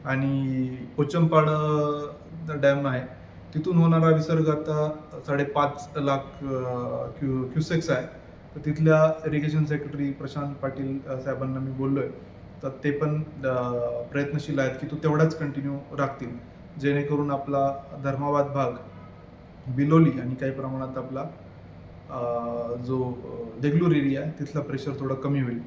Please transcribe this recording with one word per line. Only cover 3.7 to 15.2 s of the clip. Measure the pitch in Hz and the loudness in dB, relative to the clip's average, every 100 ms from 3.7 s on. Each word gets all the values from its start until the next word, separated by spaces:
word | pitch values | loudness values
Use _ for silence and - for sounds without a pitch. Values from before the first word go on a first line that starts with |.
| 170 | 6
होणारा | 165 165 160 | 8 8 8
विसर्ग | 156 151 165 156 | 6 4 4 4
आता | 151 156 151 151 - - - - | 2 0 0 0 -2 -12 -12 -2
साडेपाच | 143 143 147 143 - - 151 | 0 2 2 2 0 -8 -2
लाख, | 139 135 - - | 0 0 -2 -8
अ, | 139 131 127 123 123 123 123 - | -4 -2 -2 -2 -4 -4 -6 -4
क्यू-, | 139 131 | -2 -2
क्युसेक्स | 127 156 156 117 - | 0 -2 0 0 2
आहे. | 127 - - - - - | -2 -2 -12 -18 -20 -16
तर | 147 151 | -6 -4
तिथल्या | 151 160 156 156 - 156 | 4 6 8 6 4 0
इरिगेशन | 151 151 156 | 0 2 2
सेक्रेटरी | 147 147 - 143 139 | 2 0 -4 -4 -4
प्रशांत | 135 139 147 143 | -4 -6 -4 -6
पाटील, | 135 135 135 135 135 143 | -4 -4 -4 -4 -6 -6
अ, | 131 | -6
साहेबांना | 131 123 131 131 | -4 -4 -2 -2
मी | 135 | -4
बोललोय, | 131 135 139 120 - - - - - | -2 0 2 0 -6 -16 -18 -18 -8
तर | 139 | -8
ते | - 147 | -2 -2
पण, | 143 151 151 156 - 135 | 0 0 0 -2 -4 0
अ, | 127 123 120 120 120 120 | 0 0 0 -2 -4 -2
प्रयत्नशील | 143 143 147 - 139 | -2 0 -2 -2 0
आहेत | 131 - | 0 -2
की | 143 | -6
तो | 151 | 0
तेवढाच | 156 151 | 2 6